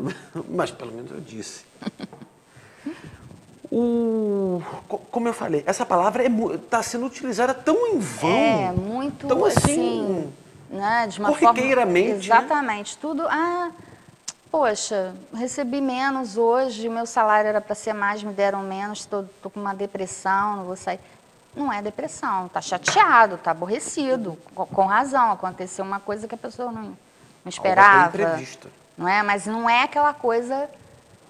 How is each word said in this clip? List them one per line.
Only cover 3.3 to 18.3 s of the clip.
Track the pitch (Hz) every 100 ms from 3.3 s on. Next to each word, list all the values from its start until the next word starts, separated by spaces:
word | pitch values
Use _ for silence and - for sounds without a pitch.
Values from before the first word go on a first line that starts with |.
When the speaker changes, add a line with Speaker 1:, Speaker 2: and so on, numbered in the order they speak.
| - - - -
Speaker 1:
O, | 226 240 233 233 220 214 196 190 175 160 - -
co-, | - -
como | 240 233
eu |
falei, | 226 - 151 -
essa | 196 240
palavra | 180 196 240
é | 254
mu-, | 226 220 165
tá | - 233
sendo | 214 240 254
utilizada | - 262 208 247
tão | 262 - 392 480
em | 349
vão, | 165 117 160
Speaker 2:
É, | 196 302 214 185
muito | 180 196 233 285 - -
Speaker 1:
tão | 285
assim, | 392 247
Speaker 2:
assim, | 277 311 339 - 202 180 143 139 - - -
né, | 190 202 233 226
de | 190
uma | 208
forma | - 233
Speaker 1:
corriqueiramente, | 233 262 254 226 175 220 202 190
né? | 226
Speaker 2:
Exatamente. | 262 294 254 208 208 -
Tudo, | 294 302 -
"Ah, | 302 339 349 349 - - - - - - - _
poxa, | - 233 208 - 208 185 185 -
recebi | 226 247 285 254 277
menos | 269 254 269 262 240 202
hoje, | 233 247 262 214 233
meu | 226 233
salário | 254 220 214 214
era | 208
pra | 208 208
ser | 226
mais, | 214 202 214
me | 208